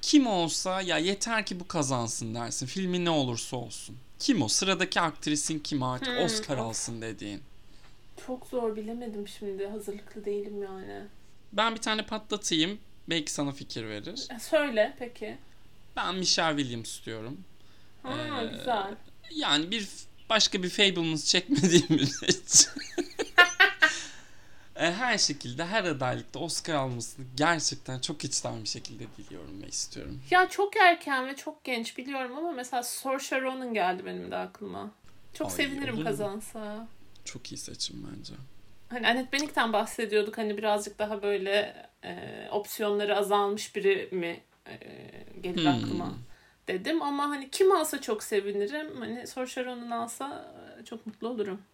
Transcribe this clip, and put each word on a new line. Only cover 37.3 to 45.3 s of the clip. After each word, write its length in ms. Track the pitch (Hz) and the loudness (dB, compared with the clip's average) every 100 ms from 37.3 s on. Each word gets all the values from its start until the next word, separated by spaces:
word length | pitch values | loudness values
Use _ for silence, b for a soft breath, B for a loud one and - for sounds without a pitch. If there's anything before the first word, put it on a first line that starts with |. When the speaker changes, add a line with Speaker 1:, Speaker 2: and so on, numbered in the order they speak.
| 240 - | -12 -10
Speaker 1:
iyi 60 | - | -10
seçim 500 | - - - - - | -10 -6 -6 -6 -10
bence. 220 | - - - 135 - - - - | -12 -12 -14 -14 -16 -16 -18 -10
Speaker 2:
Hani 180 | 240 214 | 2 4
Annette 240 | 247 254 | 4 2
Bening'ten 420 | 277 294 - 233 | 0 0 2 4
bahsediyorduk. 640 | 214 220 - 226 208 208 214 | 4 0 -2 2 4 2 -2
Hani 200 | 214 208 | -2 0
birazcık 420 | 220 208 208 - | 2 2 0 -4
daha 220 | 208 208 | -2 0
böyle, 640 | 202 202 190 202 202 - - _ | 0 0 2 2 2 -6 -20 _
e, 440 | - 175 - 110 - | -10 -10 -8 -10 -2
opsiyonları 680 | - - - 208 208 208 202 | -2 -2 -2 2 2 4 4
azalmış 580 | 202 202 202 208 - - | 6 4 4 0 -4 2
biri 340 | 190 196 - | 4 4 2
mi, 280 | 185 170 170 _ _ - | -2 -2 -6 _ _ -16
e, 100 | - - 65 - - - | -16 -14 -16 -16 -14 -14